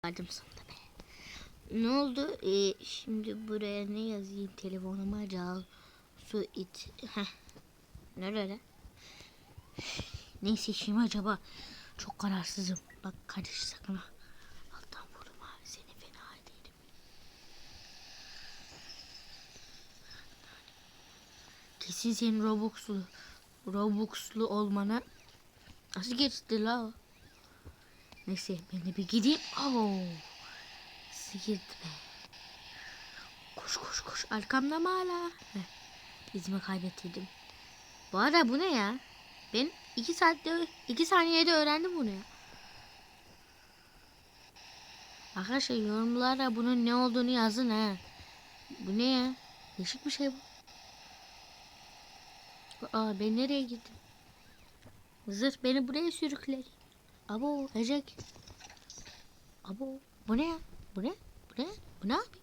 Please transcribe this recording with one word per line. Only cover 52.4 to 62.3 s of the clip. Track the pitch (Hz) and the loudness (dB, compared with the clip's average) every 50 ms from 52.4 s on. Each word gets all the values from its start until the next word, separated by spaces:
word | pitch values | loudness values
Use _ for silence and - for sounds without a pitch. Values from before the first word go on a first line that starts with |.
| - - - - - - - - 233 - | -20 -20 -20 -20 -20 -20 -14 -12 -10 0
Aa | - 220 220 220 208 190 | 2 2 4 4 2 2
ben | 208 220 220 | 2 4 4
nereye | 233 262 269 285 277 | 4 4 4 4 2
gittim? | 269 233 240 226 - - 226 - - - - - - - - - - - - - - - - - - - - - - - - - - 220 | 2 0 -4 -10 -10 -16 -20 -20 -20 -20 -20 -20 -20 -20 -20 -20 -20 -20 -20 -20 -20 -20 -20 -20 -20 -20 -20 -20 -20 -20 -20 -14 -10 -8
Zırh | 196 196 233 277 269 - - | -2 2 2 2 2 2 2
beni | 254 262 277 262 247 | 4 4 4 4 2
buraya | 262 294 339 339 | 2 2 2 2
sürükledi. | 339 - 320 302 285 277 - - 269 262 254 - - - - - - - - - - - - - | 2 2 0 0 0 -2 -2 -4 -4 -4 -4 -12 -16 -20 -20 -20 -20 -20 -20 -20 -20 -20 -8 -4
Abo | 208 220 254 294 294 285 269 269 - | -2 0 2 2 0 0 -2 -2 0
Ecek. | 220 233 226 277 294 269 - - - - - - - - - - - - - - - - - - - - - - - - - - - - - - - - | 0 2 4 2 2 0 -4 -12 -16 -16 -16 -16 -18 -18 -18 -18 -18 -18 -20 -20 -20 -20 -18 -16 -16 -16 -16 -18 -20 -20 -20 -20 -20 -20 -20 -20 -18 -10
Abo | 190 190 214 269 269 262 269 - - - - - - | -10 -6 -4 -4 -6 -6 -8 -12 -18 -20 -12 0 2
bu | 220 | 2
ne | 240 302 330 | 4 4 2
ya? | 330 320 - - - - - - - | 0 -4 -6 -12 -14 -16 -16 -10 -6
Bu | 196 | -2
ne? | 190 269 392 - - - - - - - | -2 -2 -4 -4 -12 -20 -20 -20 -20 -12
Bu | - - | -4 -4
ne? | 262 349 415 - - - - - | -4 -4 -4 -12 -14 -16 -14 -6
Bu | - 196 | -2 0
ne | 254 | 2
abi? | 359 480 - | 2 0 -2